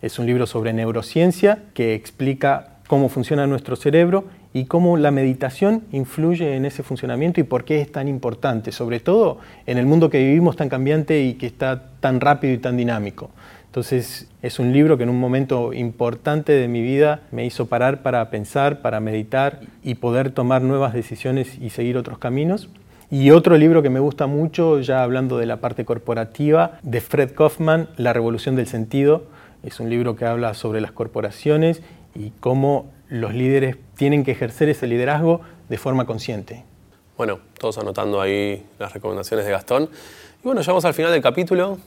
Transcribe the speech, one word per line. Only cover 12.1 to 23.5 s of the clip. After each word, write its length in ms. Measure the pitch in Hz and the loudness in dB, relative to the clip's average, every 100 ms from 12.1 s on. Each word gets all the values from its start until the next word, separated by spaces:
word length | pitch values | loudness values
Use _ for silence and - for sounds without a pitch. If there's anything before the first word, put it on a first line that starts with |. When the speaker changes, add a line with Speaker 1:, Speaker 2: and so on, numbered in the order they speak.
| 127 | 2
Speaker 1:
rápido 320 | 131 143 139 | 2 2 0
y 40 | 123 | -2
tan 180 | 123 123 | -2 -2
dinámico. 520 | 120 113 101 - - - - - _ | -2 -2 -6 -10 -18 -20 -20 -20 _
Entonces, 600 | - 120 127 117 - - - | -8 -2 -2 -4 -14 -18 -12
es 160 | 120 - | -10 -2
un 120 | 123 | 2
libro 260 | 135 156 143 | 4 6 4
que 60 | |
en 60 | 120 | 2
un 100 | 123 | 0
momento 540 | 127 131 135 127 120 | 0 0 0 -2 -2
importante 800 | 120 120 113 120 120 - 151 147 | -4 -8 -2 -4 -2 -4 -2 2
de 160 | 143 120 | 2 2
mi 140 | 120 | -2
vida 400 | 117 135 151 147 - | 0 2 2 2 -8
me 140 | 117 120 | -8 -8
hizo 200 | - 120 | -6 -4
parar 380 | 117 127 139 | 0 0 0
para 260 | 131 123 113 | -2 -2 -2
pensar, 520 | 110 101 143 139 147 | -6 -4 0 0 0
para 180 | 120 110 | -4 -4
meditar 600 | 107 110 107 131 139 143 - - | -4 -4 -2 -2 -2 -4 -20 -14
y 120 | - 120 | -10 -4
poder 340 | 123 120 135 | -2 0 -2
tomar 300 | 131 123 131 | -2 2 2
nuevas 320 | 127 135 135 | 2 0 0
decisiones 640 | 120 113 107 131 131 127 131 | -2 -8 -8 -4 -4 -4 -8
y 120 | 117 | -12
seguir 260 | - 120 123 | -6 -4 -4
otros 220 | 113 120 | -6 -8
caminos. 500 | 123 127 160 208 - - - - - | -6 -2 -2 -2 -6 -20 -20 -20 -6
Y 160 | 139 135 | 4 10
otro 300 | 160 175 | 10 10